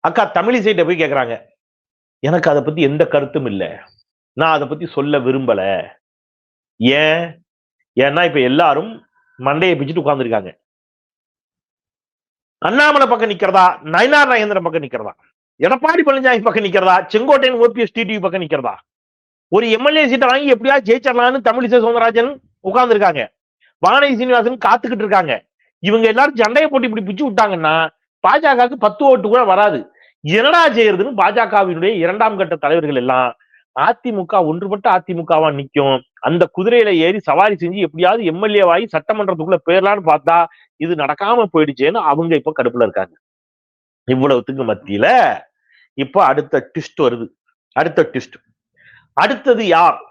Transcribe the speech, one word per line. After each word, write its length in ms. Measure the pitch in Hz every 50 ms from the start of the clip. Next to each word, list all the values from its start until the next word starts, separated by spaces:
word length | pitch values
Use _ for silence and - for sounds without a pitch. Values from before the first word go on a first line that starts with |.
| -
அக்கா 180 | - - - 208 185
தமிழிசைட்ட 520 | - 175 175 220 254 247 190 214 214 175 170
போய் 160 | 151 180 160
கேக்குறாங்க, 320 | 160 143 139 139 127 117 117 107 - _ _ _ _ _ _ _ _ _ _ _ _ _ _ _
"எனக்கு 280 | - 139 165 180 - 170
அதை 120 | 147 147
பத்தி 200 | 131 151 156 165
எந்த 200 | 190 139 143 151 170
கருத்தும் 420 | 165 - 147 143 131 - 143 131 117
இல்ல, 100 | 101 98 90 80 85 - - _ _ _ _ _ _ _ _ _ _
நான் 180 | - 156 160 160
அதை 100 | 147 143 127
பத்தி 180 | 147 151 170
சொல்ல 320 | 151 - 147 139 147 147 139
விரும்பல." 440 | 123 127 131 135 135 120 110 98 92 98 98 87 82 85 - _ _ _ _ _ _ _ _ _ _ _ _ _ _ _ _ _
ஏன்? 440 | 113 123 135 147 156 156 156 170 170 170 160 _ _ _ _ _ _ _ _ _ _ _ _
ஏன்னா 240 | 127 131 139 143 165 175
இப்ப 160 | 170 143 147
எல்லாரும் 520 | 127 127 131 151 170 156 135 143 180 220 226 - _ _ _ _ _ _ _ -
மண்டையை 360 | 127 135 143 156 180 185 170
பிச்சுட்டு 260 | 139 143 139 165 175
உட்கார்ந்துருக்காங்க. 480 | 147 143 147 135 127 117 113 107 95 90 - _ _ _ _ _ _ _ _ _ _ _ _ _ _ _ _ _ _ _ _ _ _ _ _ _ _ _ _ _ _ _ _ _ _ _ _ _ _ _ _ _
அண்ணாமலை 440 | - 175 214 269 294 302 294 285 269
பக்கம் 260 | 233 240 220 226 214
நிக்கிறதா, 340 | 208 175 202 190 185 190 185 185 - - - 151
நயனார் 380 | 160 175 220 262 294 294 285 262
நாகேந்திரன் 360 | 254 226 214 208 208 190 175
பக்கம் 200 | 165 156 165 143
நிக்கிறதா, 260 | 123 - 117 107 101 - _ _ _ _ _ _ _ _ _
எடப்பாடி 420 | 139 180 254 254 - 311 330 349 320
பழனிசாமி 420 | 277 269 269 262 254 247 226 196 233
பக்கம் 180 | - 220 208
நிக்கிறதா, 300 | 196 180 196 185 185 185 185 180 185
செங்கோட்டையன், 480 | - 214 233 285 294 269 262 254 254 233
ஓ 80 | 233 233 214
பி 80 | 240 233
எஸ், 100 | 190 _
டி 80 | 233 233
டி 120 | 185 220
வி 60 | 208 180
பக்கம் 200 | 185 170 190 180
நிக்கிறதா? 300 | 151 156 143 123 117 95 - _ _ _ _ _ _ _ _ _ _ _ _ _ _
ஒரு 140 | 170 202 240 233
எம் 160 | 220 220 254
எல் 120 | 285 311 311
ஏ 20 | 302 254
சீட்டை 180 | 247 254 262 247
வாங்கி 240 | 254 277 294 285
எப்படியாவது 340 | 254 208 226 262 277 285 208 190
ஜெயிச்சிடலாம்னு 580 | 226 262 214 269 247 240 240 247 262 269 202
தமிழிசை 320 | 240 220 254 254 220 233 247
சவுந்தரராஜன் 520 | 220 233 233 233 226 233 220 226 233 262 294 262 _ _ _ _ _
உட்கார்ந்துருக்காங்க, 580 | 190 196 240 254 240 220 208 202 185 165 139 113 - _ _ _ _ _ _ _ _ _ _
வானதி 320 | - 180 220 269 285 285 262
சீனிவாசன் 400 | 214 254 254 247 240 208 233 254 226
காத்துக்கிட்டு 460 | - 202 220 240 - 247 247 202 208
இருக்காங்க. 280 | 208 202 190 175 147 120 104 _ _ _ _ _ _ _ _
இவங்க 240 | - 185 208 226 226 226
எல்லாரும் 300 | 214 240 269 294 277 226
சண்டையை 280 | 220 214 233 294 311 302
போட்டு 200 | 285 269 240 247
இப்படி 160 | 214 220 196
பிச்சு 200 | 185 202 185 302
விட்டாங்கன்னா 480 | 262 202 196 220 208 190 170 160 151 156 165 160 185 _ _ _ _ _ _ -
பாஜகவுக்கு 520 | 185 233 302 320 302 269 240 247 247 262 247
பத்து 240 | 214 214 208 - 285
ஓட்டு 220 | 269 262 247 190 208
கூட 140 | 214 254 247
வராது. 340 | 202 185 190 208 208 165 127 - - _ _ _ _ _ _ -
என்னடா 380 | 147 170 214 233 285 330 339 330 302
செய்யறதுன்னு 440 | 226 233 226 214 196 175 202 269 269 202
பாஜகவினுடைய 760 | 185 190 202 240 226 208 220 202 196 185 175 165 170 202 226 190
இரண்டாம் 360 | 165 170 185 214 220 220 208 185
கட்ட 160 | 190 160 170
தலைவர்கள் 440 | 151 - 143 156 170 156 151 143 131
எல்லாம் 280 | 123 127 131 127 127 120 120 _ _ _ _ _ _ _ _
அதிமுக 640 | 131 143 208 220 _ _ 247 220 202 185 160 - 196 175
ஒன்றுபட்ட 400 | 151 160 175 202 196 196 208 196 240
அதிமுகவா 580 | 190 185 - - 180 170 165 156 170 156 160 156
நிக்கும், 460 | 147 139 143 135 _ 151 139 139 135 127 123 _ _ _
அந்த 220 | - 127 160 175 175 165
குதிரையில 380 | _ - 185 220 240 240 226 208 190 165
ஏறி 220 | 160 170 196 214
சவாரி 340 | - - 139 160 196 214 208
செஞ்சு 300 | 165 170 170 185 208 190
எப்படியாவது 360 | 151 147 160 180 180 208 233 220
எம் 180 | 165 156 175
எல் 140 | 208 214 208 202
ஏ 60 | 196
வாங்கி 240 | 175 170 180 226 214
சட்டமன்றத்துக்குள்ள 720 | - 160 - - 214 214 208 190 185 156 156 170 190 170
போயிடலான்னு 440 | _ - 170 190 185 202 208 208 180
பார்த்தா 300 | 160 156 156 135 147 165 170 170 165 _ _ _ _ _ _
இது 140 | 147 165 175
நடக்காம 520 | 156 143 139 147 - 196 202 233 247 220 185
போயிடுச்சேன்னு 480 | - 165 156 147 135 120 131 147 196 226 180 156
அவங்க 220 | 139 151 165 170 160
இப்ப 180 | 147 - 156 156
கடுப்புல 300 | - 123 120 120 123 117
இருக்காங்க. 280 | 104 - 98 95 - _ _ _ _ _ _ _ _ _ _ _ _ _ _ _ _ _ _ _ -
இவ்வளவுத்துக்கு 560 | 131 131 131 143 135 123 - - 135 135 131
மத்தியில 420 | 110 104 90 - 95 101 101 113 170 240 254 202 139 107 - - _ _ _ _ _ _ _ _ _ _ -
இப்ப 260 | 135 135 - 190 185
அடுத்த 380 | 135 - - 151 - - 139 -
ட்விஸ்ட் 380 | - _ 165 151 - _ - 156
வருது. 240 | 123 120 117 113 - _ _ _ _ _ _ _ _ _
அடுத்த 300 | 127 156 170 156 - 160 -
ட்விஸ்ட், 260 | - 131 - - - - _ _ _ _ _ _ _ _ _ _ _ _ _ _ _
அடுத்தது 480 | - 165 214 269 - - 277 240 208 226
யார்? 320 | 190 165 160 175 165 147 - - -